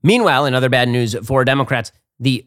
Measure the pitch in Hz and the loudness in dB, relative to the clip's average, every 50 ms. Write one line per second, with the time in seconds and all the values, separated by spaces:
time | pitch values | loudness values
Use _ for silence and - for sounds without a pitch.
0 | - 165 226 247 220 175 139 131 147 135 127 127 131 127 131 123 123 120 120 123 | 0 2 2 4 2 2 2 2 0 0 0 0 0 0 2 0 0 0 0 0
1 | 120 110 117 - 113 110 135 135 127 131 135 139 131 - 139 117 107 - _ _ | -2 -2 -4 -8 -6 -2 -2 0 2 2 0 0 0 -2 -2 -4 -6 -8 _ _
2 | _ _ _ - 123 135 131 117 - | _ _ _ -4 -2 -2 -2 -2 -6